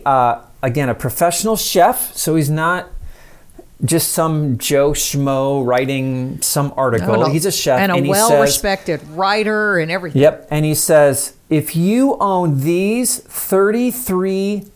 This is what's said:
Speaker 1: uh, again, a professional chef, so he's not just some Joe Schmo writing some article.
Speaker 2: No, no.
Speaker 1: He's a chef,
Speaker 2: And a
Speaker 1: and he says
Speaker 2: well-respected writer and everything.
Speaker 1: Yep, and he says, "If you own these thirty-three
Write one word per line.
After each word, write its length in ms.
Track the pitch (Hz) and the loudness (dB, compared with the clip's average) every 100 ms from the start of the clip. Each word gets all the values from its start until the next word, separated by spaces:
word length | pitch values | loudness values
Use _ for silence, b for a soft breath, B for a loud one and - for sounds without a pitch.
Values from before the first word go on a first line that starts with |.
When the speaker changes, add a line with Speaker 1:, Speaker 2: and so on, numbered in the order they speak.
| 143 | 0
Speaker 1:
uh, 320 | 135 123 - - - | 2 2 0 -8 -8
again, 240 | 135 127 135 | -4 -2 -2
a 80 | 113 | -2
professional 640 | 135 - 175 170 214 220 | -4 0 0 0 -2 -2
chef, 580 | - 190 190 240 - - | 0 2 2 2 -6 -6
so 200 | - 160 | -2 0
he's 140 | 143 | 0
not 400 | 156 165 180 - - B B B B B - - - | 0 0 -2 -6 -12 B B B B B -20 -20 -6
just 300 | 127 165 - | -2 0 0
some 440 | - 160 156 147 120 | -2 0 0 -2 -2
Joe 340 | - 143 143 | 0 2 2
Schmo 680 | 147 - 143 139 135 139 139 123 | 0 -2 -2 0 0 0 0 2
writing 760 | 123 131 135 131 127 127 135 | 0 0 -2 -2 -4 -6 -6
some 320 | - 147 143 - | -4 -2 -2 -2
article. 380 | 131 117 185 185 | 0 0 0 0
Speaker 2:
No, 80 | |
no. 60 | 156 | 2
Speaker 1:
He's 160 | 151 190 | 0 -2
a 60 | |
chef, 260 | - - 131 | -2 0 2
Speaker 2:
And 140 | 196 | 2
a 40 | 175 | 0
Speaker 1:
and 100 | 139 | 2
he 80 | |
says 160 | 190 226 | 2 4
Speaker 2:
well-respected 720 | 180 139 143 202 190 - 151 151 | 4 4 0 -2 -4 -4 -6 -6
writer 680 | 156 190 208 208 214 214 185 | -4 0 0 0 0 0 0
and 120 | 160 | -2
everything. 300 | 180 175 139 | -4 -2 2
Speaker 1:
Yep, 260 | 147 - - | 4 2 -4
and 140 | 151 156 | -2 0
he 80 | |
says, 600 | 151 - 156 143 131 - - - | 0 4 6 6 2 -4 -10 -2
"If 260 | 156 151 160 | -2 0 0
you 400 | 180 233 269 277 | 2 2 2 0
own 400 | 196 185 175 139 | 0 0 0 0
these 580 | 147 175 196 233 247 - | 0 0 0 0 -2 -4
thirty-three 1500 | - - - 190 196 226 247 - - 185 190 190 196 208 196 | -8 -10 -2 2 2 2 -2 -2 -4 -2 0 -2 -2 -4 -8